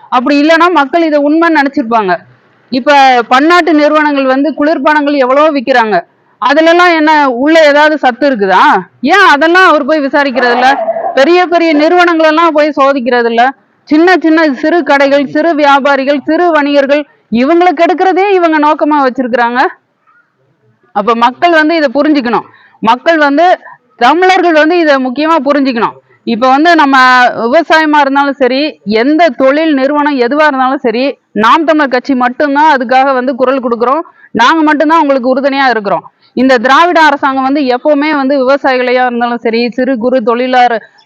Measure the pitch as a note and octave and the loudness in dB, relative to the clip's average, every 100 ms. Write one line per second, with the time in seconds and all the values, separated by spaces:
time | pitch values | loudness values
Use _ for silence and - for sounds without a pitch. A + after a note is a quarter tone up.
0 | - B3 B3+ C#4+ D4+ D#4+ F4 D#4+ C4+ E4+ | -6 -4 0 0 2 2 2 0 0 -2
1 | D#4+ D4 C#4+ D#4+ E4+ D4+ C#4 D4 A3+ A#3 | 0 0 0 0 0 0 -2 -4 -2 -2
2 | F#3+ F3 - _ _ _ _ B3+ C#4 C#4+ | -2 -4 -8 _ _ _ _ -4 0 4
3 | C4+ B3 A#3 B3+ D#4 F4 E4 D4+ D4 D4+ | 4 2 0 0 2 0 2 0 2 0
4 | D4+ C#4 C4 C4 D4+ D4 D4 D#4+ D4+ D4+ | 0 -2 -2 -2 -2 -2 -2 0 0 0
5 | C#4+ C#4+ B3 C#4 D#4 C#4+ B3 B3 A3 F#3 | 0 -2 0 0 0 0 -2 0 0 -4
6 | - _ _ _ B3 D4 D#4+ F4 F4 D#4+ | -6 _ _ _ -2 0 2 4 2 2
7 | D4+ D4+ C#4 A#3+ C#4+ D#4+ D4 D4 D4+ D4+ | 0 2 0 0 0 4 4 4 2 0
8 | C4 B3 C#4+ A#3+ G3 - C#4+ G#3 F3+ _ | -2 0 -2 0 0 2 2 0 -4 _
9 | C4 F#4+ F#4 C#4+ D#4+ F4+ F#4 D4+ C4+ D#4 | -2 2 2 2 2 2 2 2 0 -2
10 | C#4 D4+ C#4 B3 B3 A#3+ B3+ - E5 E5 | -2 -2 -2 -2 -2 0 0 0 -4 -6
11 | - C4 D4+ F4+ F4 E4+ E4 D4 D#4 F4+ | -4 0 2 2 2 0 0 0 2 2
12 | F4 D#4+ D#4 D4+ E4+ D4 D4+ C#4+ C#4 C#4 | 2 2 0 0 0 0 -2 0 0 -2
13 | A#3+ B3 A#3+ A#3 B3+ C4+ _ _ - D4+ | -2 -2 0 0 0 -2 _ _ -2 2
14 | F4 F4 E4 D#4+ D#4 A#3+ D#4 E4+ D4 C#4 | 2 2 2 2 0 -2 -2 -2 0 0
15 | C#4 C#4+ C4+ D4+ E4 D4+ C#4+ C#4 C#4 C4+ | 2 0 -2 -2 -2 0 2 2 0 -2
16 | C4+ C#4+ D4 E4 F4 D#4 C#4+ C#4+ C4+ D4 | -2 -2 -2 0 0 0 0 0 0 -2
17 | C#4+ _ _ A#3 C4 E4+ F4+ D4+ E4+ E4+ | -4 _ _ -2 0 2 0 0 0 0
18 | F#4 F4 G4+ F#4+ E4+ D#4 D4+ D#4 D4+ D4+ | 0 0 0 0 0 0 0 0 -2 0
19 | C4+ B3 B3 B3 G#3+ B3 F4 - _ _ | -2 -2 -4 -2 -2 -2 -2 -6 _ _
20 | _ _ _ _ _ _ _ _ _ G#3 | _ _ _ _ _ _ _ _ _ -6
21 | G3+ A#3 C4 B3+ F4 D#4+ D4+ E4+ C#4+ C#4+ | -4 -2 -2 0 0 2 0 0 -2 0
22 | D#4 D4 A#3+ G3+ - _ _ _ G#3+ B3 | 0 0 -2 -4 -6 _ _ _ -2 0
23 | E4 E4 C#4+ C#4+ F4+ E4+ - - _ - | 0 0 0 2 2 0 -6 -20 _ -2
24 | A#3+ D#4+ F#4 F#4 E4+ D#4 D#4 F4+ D#4 C4+ | 0 2 2 2 2 2 2 0 0 0
25 | B3+ B3 D#4 E4 C4+ C#4+ C4+ A#3 F3 - | -2 -4 -2 -2 -2 -2 -2 -2 -4 -6
26 | _ _ - A3+ C4 C4+ E4+ E4 C#4+ C4+ | _ _ -6 -2 0 2 2 2 2 2
27 | B3+ B3+ B3 - A3+ D#4 D#4 D#4+ D#4 D4 | 4 4 2 0 -2 0 2 0 2 0
28 | C4+ C#4 C#4+ C4+ B3 C4 D4+ - G3 A3 | 0 0 -2 -2 -2 -2 -4 -6 -4 -2
29 | B3+ D#4 E4 A#3 C4+ D4 D#4+ C#4 C4+ D4 | 0 2 0 0 0 0 0 0 -2 -2
30 | D4 C4+ A#3 D4 D4+ C4+ C4 C4+ A#3+ A#3 | -2 -2 -2 0 0 0 -2 -2 -4 -2
31 | C4+ - _ G3+ A3+ D#4 D#4 D#4 C#4 B3 | -4 -6 _ -2 0 2 2 0 0 -2
32 | C4 B3+ B3 B3+ D4 C#4 D#4 C4+ A#3+ B3+ | -2 -2 -2 -2 -2 0 2 0 0 0
33 | C#4 B3+ B3+ C4+ B3+ C4+ A#3+ A#3 A#3+ D4+ | 0 -2 -4 -2 -2 -2 -4 -4 -2 -4
34 | E4+ _ _ G#3+ B3 E4 D4+ D4 D4+ E4 | -6 _ _ -2 0 0 0 0 0 0
35 | C#4+ C4+ B3 C4 C4+ C4+ C4+ A3+ G3 E3 | 0 0 -2 -2 -2 -2 -2 -2 -4 -6
36 | - _ _ A#3+ C4 B3 B3 C#4+ F4 E4+ | -8 _ _ -2 0 0 2 2 2 2
37 | D4+ C#4+ C#4+ C4+ C4 C#4+ C4 B3 D4+ C#4+ | 2 0 -2 -4 -2 -2 -2 -2 -2 -2
38 | D4+ D4+ C4+ C#4+ B3+ C#4 C#4 B3+ B3+ B3+ | -2 -2 -2 -2 0 0 0 -2 0 -2
39 | B3+ A#3 A#3+ A#3+ A#3 A3+ A#3+ - C#4 C4 | -2 -2 -4 -4 -4 -2 -4 -2 -4 -2
40 | B3 B3+ A3+ A#3+ B3+ B3+ B3 A3 - _ | -2 -2 -2 -2 0 0 0 -2 -8 _